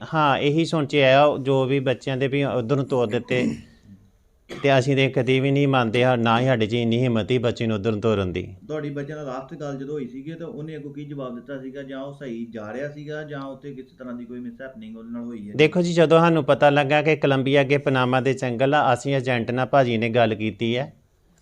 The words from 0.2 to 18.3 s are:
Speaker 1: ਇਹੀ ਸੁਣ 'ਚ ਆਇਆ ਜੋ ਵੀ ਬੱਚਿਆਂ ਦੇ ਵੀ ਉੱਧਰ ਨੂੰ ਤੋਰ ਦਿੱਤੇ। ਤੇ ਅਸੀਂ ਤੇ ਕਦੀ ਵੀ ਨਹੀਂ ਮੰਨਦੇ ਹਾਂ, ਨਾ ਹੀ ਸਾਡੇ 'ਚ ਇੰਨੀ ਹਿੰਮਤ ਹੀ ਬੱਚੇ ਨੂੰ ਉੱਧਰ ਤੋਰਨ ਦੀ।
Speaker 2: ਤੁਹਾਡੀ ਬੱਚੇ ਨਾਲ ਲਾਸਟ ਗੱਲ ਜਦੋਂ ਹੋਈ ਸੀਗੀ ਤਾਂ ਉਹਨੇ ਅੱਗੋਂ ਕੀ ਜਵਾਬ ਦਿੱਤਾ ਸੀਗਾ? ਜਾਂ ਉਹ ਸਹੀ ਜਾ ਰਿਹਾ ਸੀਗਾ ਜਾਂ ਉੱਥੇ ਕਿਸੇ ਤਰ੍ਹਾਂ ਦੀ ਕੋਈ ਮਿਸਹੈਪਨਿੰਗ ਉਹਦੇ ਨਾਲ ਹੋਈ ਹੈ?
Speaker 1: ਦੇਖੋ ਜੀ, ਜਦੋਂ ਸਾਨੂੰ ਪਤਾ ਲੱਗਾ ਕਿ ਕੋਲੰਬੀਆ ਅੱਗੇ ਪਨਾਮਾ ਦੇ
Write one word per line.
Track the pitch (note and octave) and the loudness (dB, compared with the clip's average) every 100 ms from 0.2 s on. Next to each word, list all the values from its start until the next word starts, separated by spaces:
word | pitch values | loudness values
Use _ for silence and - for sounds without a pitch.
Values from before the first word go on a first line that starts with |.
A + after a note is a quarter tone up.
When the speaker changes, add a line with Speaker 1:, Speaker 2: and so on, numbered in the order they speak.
| D3 B2+ | 2 4
Speaker 1:
ਇਹੀ | C#3+ D3+ E3 | 2 2 0
ਸੁਣ | E3 C#3 | 0 0
'ਚ | D3 | 4
ਆਇਆ | C3+ C3+ D3 C3 | 6 8 6 4
ਜੋ | C3 C3+ B2+ | 2 2 2
ਵੀ | C#3 | 0
ਬੱਚਿਆਂ | C3 B2 - C3 | 0 -2 -4 -2
ਦੇ | C3+ | 0
ਵੀ | C#3+ | 0
ਉੱਧਰ | C#3 A#2+ A2+ C#3 | 0 -2 0 0
ਨੂੰ | B2+ | 0
ਤੋਰ | C3 A#2 | 0 0
ਦਿੱਤੇ। | A#2+ - B2+ B2 - - - - - _ _ _ _ - - | -2 -2 0 0 -4 -12 -20 -20 -20 _ _ _ _ -18 -2
ਤੇ | C#3 C3+ | 2 4
ਅਸੀਂ | B2+ C3+ | 4 2
ਤੇ | C3+ | 2
ਕਦੀ | C3+ A#2+ C3 | 2 2 2
ਵੀ | C#3 | 2
ਨਹੀਂ | C#3 C#3+ | 2 2
ਮੰਨਦੇ | C3+ A2+ A#2+ | 2 2 2
ਹਾਂ, | B2 B2 | 2 2
ਨਾ | A#2 A2+ | 2 2
ਹੀ | C3 | 2
ਸਾਡੇ | B2 G#2+ | 2 0
'ਚ | |
ਇੰਨੀ | A#2+ A#2 A2+ | 0 0 2
ਹਿੰਮਤ | B2+ A2+ F#2+ | 2 0 0
ਹੀ | B2 | 0
ਬੱਚੇ | A#2 - A#2 | 0 -2 -2
ਨੂੰ | G#2+ | 0
ਉੱਧਰ | A2 G#2+ | -2 0
ਤੋਰਨ | A2+ G#2 F#2 | 0 0 0
ਦੀ। | F2 F#2+ F#2+ - | -4 -6 -12 -10
Speaker 2:
ਤੁਹਾਡੀ | D3+ D3 | -8 -6
ਬੱਚੇ | C#3+ C#3 | -8 -8
ਨਾਲ | D3+ C#3+ | -10 -10
ਲਾਸਟ | B2+ C3 D#3 | -10 -12 -12
ਗੱਲ | D3 C3+ | -10 -8
ਜਦੋਂ | C3+ | -8
ਹੋਈ | D3+ B2+ | -8 -10
ਸੀਗੀ | B2+ C#3+ | -12 -14
ਤਾਂ | E3 E3 | -12 -12
ਉਹਨੇ | C#3+ D#3 D3+ | -12 -12 -12
ਅੱਗੋਂ | C#3+ | -14
ਕੀ | C#3 D3 | -14 -12
ਜਵਾਬ | C#3+ B2+ A#2+ | -12 -12 -12
ਦਿੱਤਾ | A#2+ C3+ | -12 -12
ਸੀਗਾ? | C3 C#3 | -12 -14
ਜਾਂ | C3+ C3+ | -12 -12
ਉਹ | C#3 | -12
ਸਹੀ | C#3+ C#3 A#2 A#2 | -12 -12 -10 -10
ਜਾ | A2 G#2+ | -10 -10
ਰਿਹਾ | A#2 D3 | -8 -10
ਸੀਗਾ | D3 D3 D3+ | -10 -12 -10
ਜਾਂ | D3 C#3+ | -10 -12
ਉੱਥੇ | C#3 B2+ C#3+ | -12 -14 -16
ਕਿਸੇ | B2+ C3 - | -16 -18 -16
ਤਰ੍ਹਾਂ | B2 | -14
ਦੀ | A#2+ A#2 | -12 -12
ਕੋਈ | B2 | -12
ਮਿਸਹੈਪਨਿੰਗ | B2 A#2 C3+ A#2+ A2 A2+ | -12 -14 -16 -16 -16 -16
ਉਹਦੇ | A2+ | -12
ਨਾਲ | A#2+ | -10
ਹੋਈ | A#2+ A#2 G#2 | -10 -10 -6
ਹੈ? | A2+ | 2
Speaker 1:
ਦੇਖੋ | D3+ F3+ | 2 2
ਜੀ, | F3 | 0
ਜਦੋਂ | E3+ D#3 E3 | 2 4 6
ਸਾਨੂੰ | E3+ E3 | 6 2
ਪਤਾ | C#3+ C#3 D3 | 2 4 4
ਲੱਗਾ | C#3+ C#3 D3+ | 4 2 2
ਕਿ | D#3 D3+ | 2 2
ਕੋਲੰਬੀਆ | D3 C3+ C3 C#3+ | 2 2 2 2
ਅੱਗੇ | C3+ C#3+ | 4 2
ਪਨਾਮਾ | C#3+ C3 B2+ B2+ | 2 2 2 2
ਦੇ | B2+ | 0